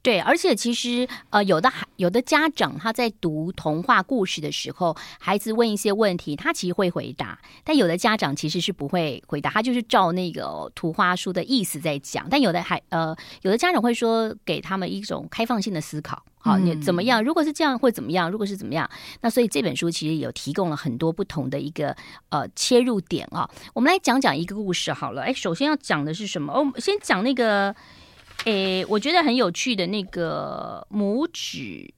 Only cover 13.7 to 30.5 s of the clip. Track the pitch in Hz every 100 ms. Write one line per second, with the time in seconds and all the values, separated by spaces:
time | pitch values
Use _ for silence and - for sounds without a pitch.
13.7 | 339 233 233 233 226 220 220 - - -
14.7 | 190 180 190 208 - - - 226 233 196
15.7 | 175 147 151 - - _ _ 226 196 180
16.7 | 156 147 175 214 240 220 330 311 294 311
17.7 | 254 262 220 117 175 170 208 202 196 -
18.7 | 147 139 - - - 240 254 240 - 220
19.7 | 143 170 165 156 160 127 - - 147 180
20.7 | 147 151 117 160 160 - - 131 139 147
21.7 | 160 143 139 - - _ 151 117 - -
22.7 | 247 247 220 - 160 - - 147 - -
23.7 | - 254 370 - 254 269 139 170 196 202
24.7 | 175 - 143 135 127 135 262 196 165 277
25.7 | 302 - 165 143 170 208 175 147 233 294
26.7 | 247 240 403 - 208 226 254 226 202 196
27.7 | 202 - - - - - - - 208 190
28.7 | 185 185 214 254 349 311 247 208 170 -
29.7 | 220 175 214 190 185 165 151 143